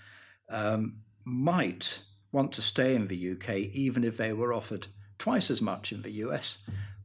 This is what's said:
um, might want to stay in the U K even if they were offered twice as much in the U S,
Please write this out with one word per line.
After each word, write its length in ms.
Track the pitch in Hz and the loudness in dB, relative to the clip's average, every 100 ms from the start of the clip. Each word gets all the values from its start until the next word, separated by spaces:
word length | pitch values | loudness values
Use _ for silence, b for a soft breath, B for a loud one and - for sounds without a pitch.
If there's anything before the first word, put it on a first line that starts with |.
| B B B B - | B B B B -8
um, 540 | 110 107 110 107 - - _ - | -2 2 2 0 -4 -18 _ -4
might 760 | 123 143 175 123 - - - - - _ | 2 4 4 4 2 -2 -2 -8 -20 _
want 220 | 139 135 | 0 2
to 80 | - | 2
stay 340 | - - 131 127 | 0 4 4 4
in 120 | 98 | 2
the 100 | 90 | -2
U 180 | 90 92 | -4 -6
K 340 | - 98 101 | -4 -2 -2
even 320 | 117 135 123 117 | 0 0 2 2
if 100 | 110 | 2
they 160 | 113 | -2
were 220 | 107 120 | 0 0
offered 340 | 117 - 101 - - b - | 0 -2 -6 -8 -14 b -8
twice 340 | - 247 - | 0 2 2
as 100 | 117 | 2
much 300 | 107 90 - | 0 -2 -4
in 120 | 101 | -8
the 80 | 104 | -8
U 200 | 107 113 | -6 -4
S, 280 | 143 - - B 98 B B | -2 -2 -4 B -6 B B